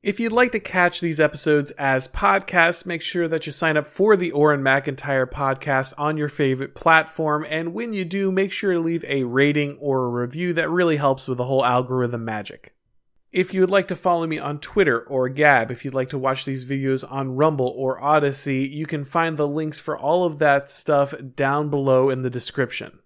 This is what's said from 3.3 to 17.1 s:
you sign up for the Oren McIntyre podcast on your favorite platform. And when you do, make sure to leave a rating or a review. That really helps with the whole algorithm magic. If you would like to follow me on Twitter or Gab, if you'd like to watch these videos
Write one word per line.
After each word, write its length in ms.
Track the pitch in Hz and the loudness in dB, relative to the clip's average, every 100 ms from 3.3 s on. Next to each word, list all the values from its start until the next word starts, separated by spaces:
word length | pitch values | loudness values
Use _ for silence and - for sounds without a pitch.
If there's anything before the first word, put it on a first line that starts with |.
| 160 156 | -2 -4
you 60 | |
sign 260 | - 160 151 | -2 2 2
up 80 | 147 | -2
for 300 | - 202 196 | 0 4 4
the 160 | 180 | 2
Oren 280 | 143 151 147 | 4 4 4
McIntyre 640 | 135 135 139 135 143 135 | 4 2 0 -8 -2 0
podcast 720 | 127 - 135 135 151 135 135 - | 0 -2 -2 -2 0 0 -2 -4
on 220 | 147 156 | -4 -2
your 100 | 147 | -4
favorite 460 | - 139 131 139 | 0 0 0 -6
platform. 720 | - 165 160 156 - 156 147 156 | -2 4 4 4 -4 -2 -2 -2
And 240 | 156 165 | -4 -4
when 220 | 190 233 | -6 -6
you 100 | 208 | -6
do, 260 | 175 196 196 | -4 -2 0
make 220 | 190 196 | 0 -2
sure 220 | - 202 | -2 0
to 40 | 175 | 0
leave 260 | 165 170 | 0 -4
a 200 | - 139 | -2 -2
rating 540 | 123 127 143 147 143 143 | 0 4 4 4 -2 -4
or 240 | 147 131 | -2 0
a 40 | 123 | 0
review. 440 | 120 123 147 180 | -2 -4 -2 -2
That 160 | 165 156 | 0 0
really 300 | 175 170 151 | 2 2 4
helps 280 | 143 131 - | 2 0 -2
with 120 | 123 | -4
the 80 | 123 | 0
whole 180 | 135 | 2
algorithm 580 | 123 123 127 127 120 120 | 4 2 0 -2 -2 -4
magic. 520 | 113 107 101 - - _ _ _ _ _ _ | -4 -6 -8 -14 -20 _ _ _ _ _ _
If 220 | 180 180 | -2 0
you 80 | 185 | 2
would 80 | 185 | 4
like 180 | 196 190 | 4 0
to 80 | 175 | -4
follow 300 | 185 170 165 | 0 0 0
me 120 | 151 | -4
on 200 | 143 147 | -6 -8
Twitter 420 | - 214 170 117 | -2 2 4 2
or 300 | - 135 127 | 0 -2 -2
Gab, 400 | 135 147 131 110 | 2 4 4 0
if 160 | 120 135 | -8 -6
you'd 80 | |
like 160 | 131 131 | -6 -6
to 80 | 139 | -4
watch 260 | 131 131 | -4 -4
these 220 | - 135 127 | -6 -8 -6
videos 360 | 139 135 131 - | -4 -2 -2 -4